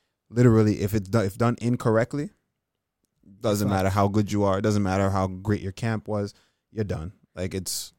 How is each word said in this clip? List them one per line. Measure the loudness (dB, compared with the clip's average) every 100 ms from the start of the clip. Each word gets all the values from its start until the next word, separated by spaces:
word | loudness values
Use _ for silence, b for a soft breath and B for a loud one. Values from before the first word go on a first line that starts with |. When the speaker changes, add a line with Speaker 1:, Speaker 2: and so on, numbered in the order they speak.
| _ _ _
Speaker 1:
literally, | 4 6 6 4 2
if | -2
it's | -2 -2
do-, | 0
if | 0 0
done | -2 0
incorrectly, | -2 0 2 2 0 -4 -8 _ _ _ _ _ _ _ _ _ -20 -6
doesn't | 0 2 2
Speaker 2:
Fuck. | 2
Speaker 1:
matter | 2
how | 2 2
good | 2 0
you | 0 0
are, | 2
it |
doesn't | 2 0
matter | 0 0 0
how | 0 -2
great | -4 -4 -2
your | -4
camp | -6 -4 -4 -4
was, | -4 -6 -10 _ _ _
you're | -6 -6
done. | -6 -8 -14 _ -8
Like, | -6
it's, | -6 -6 -8 -10